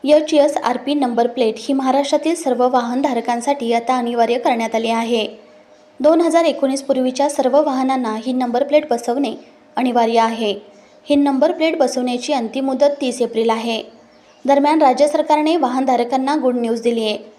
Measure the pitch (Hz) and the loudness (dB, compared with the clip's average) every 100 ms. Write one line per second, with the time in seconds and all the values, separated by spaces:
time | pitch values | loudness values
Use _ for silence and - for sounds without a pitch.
0 | 269 302 311 302 285 294 - 247 277 294 | 4 2 4 2 4 2 -2 -4 -2 -2
1 | 262 233 240 240 226 214 - 269 262 262 | 0 0 -2 0 -2 -2 -4 -2 0 0
2 | 285 302 311 330 277 240 247 254 233 247 | 2 0 0 -2 -2 0 2 2 -2 -2
3 | 285 233 233 240 233 285 233 233 233 254 | -2 -2 -2 -4 -2 -2 0 -2 0 -2
4 | 240 240 226 240 302 233 226 226 226 226 | -2 0 0 0 0 -2 -2 -2 -2 -2
5 | 233 233 208 - - - _ - _ _ | 0 -2 -2 -8 -20 -20 _ -20 _ _
6 | 285 330 339 330 330 330 262 269 269 262 | 2 4 4 2 2 0 -2 -2 -2 0
7 | 254 254 285 294 262 269 302 262 262 262 | 0 0 -2 0 2 2 2 0 -2 -2
8 | 240 214 247 254 247 240 277 294 302 233 | -2 -6 -4 -2 -2 -2 2 0 2 -4
9 | - 247 262 - - - _ - 254 240 | -2 -2 -2 -6 -16 -20 _ -4 0 0
10 | 226 226 226 226 220 196 - - - _ | 2 2 2 0 -4 -6 -10 -20 -20 _
11 | - 294 285 262 302 339 320 320 254 254 | 0 2 2 2 2 2 -2 2 0 0
12 | 247 247 247 285 226 262 269 254 285 285 | -4 -4 -4 -4 -4 -4 -4 0 0 0
13 | 262 240 226 226 226 220 233 226 - - | -4 -2 -4 0 -2 -2 -4 -6 -8 -20
14 | _ _ _ _ 254 285 285 320 285 254 | _ _ _ _ 2 2 4 4 4 4
15 | 294 311 302 302 302 339 262 254 269 240 | 2 2 0 2 2 0 0 -2 0 0
16 | 240 262 262 302 254 247 233 226 233 233 | 0 -2 0 0 0 0 -2 -2 -2 -2
17 | 220 208 - | -2 -4 -10